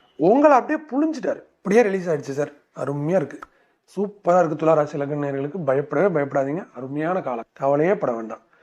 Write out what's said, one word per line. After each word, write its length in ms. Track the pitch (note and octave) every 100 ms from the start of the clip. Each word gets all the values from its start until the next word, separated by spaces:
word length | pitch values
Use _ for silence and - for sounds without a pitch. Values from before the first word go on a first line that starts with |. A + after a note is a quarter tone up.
| _ -
உங்களை 400 | E3 C4 D4+ C4
அப்படியே 300 | A3 D4+ -
புழிஞ்சிட்டாரு. 560 | C4 D#4+ D#4 - - - _
அப்படியே 260 | F#3+ G#3+
ரிலீஸ் 260 | A3 F#3+ F3
ஆயிடுச்சு 220 | D3+ C3
சார். 220 | C#3 C#3+ - _ -
அருமையா 380 | C3+ C#3+ D3
இருக்கு, 240 | F#3 C#3 - - _ _ _ _ F#3
சூப்பரா 480 | G3+ - F3 F3+
இருக்கு. 220 | E3 D#3 D#3+
துலா 80 |
ராசி 240 | D#3+ D3+ D3+
லக்ன 200 | C#3 D3
நேயர்களுக்கு 400 | C#3+ C#3 C#3+ F#3 C#3+
பயப்படவே 540 | C3 D3 D3 G3 D#3
பயப்படாதீங்க. 460 | C#3 C#3 C3+ D#3+ A3+
அருமையான 460 | B2 C3 C#3+ D#3 F#3
காலம், 240 | C3+ A#2 -
கவலையே 420 | - C#3 C#3+ E3
பட 180 | G3 C#3+
வேண்டாம். 280 | A#2 A2 A2+ _ _